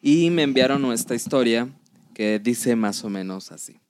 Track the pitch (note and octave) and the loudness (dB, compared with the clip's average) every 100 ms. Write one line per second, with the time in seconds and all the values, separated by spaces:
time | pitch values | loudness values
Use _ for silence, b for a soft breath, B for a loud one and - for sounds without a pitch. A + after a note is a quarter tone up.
0 | C#3 D#3 E3+ E3+ C#3+ C3 B2+ C#3 C3 A#2 | 4 4 4 2 2 4 2 2 0 -2
1 | - A#2+ - C#3 A#2+ A2+ B2 C#3 _ _ | -4 -6 -2 0 2 0 -2 -10 _ _
2 | _ - G#2+ G#2+ G#2+ A#2+ B2+ A#2 G#2+ G2+ | _ -6 -2 0 -2 -2 0 0 0 -4
3 | A2 G2 F#2+ F#2 - D#2 - - _ | -8 -8 -8 -10 -14 -18 -20 -20 _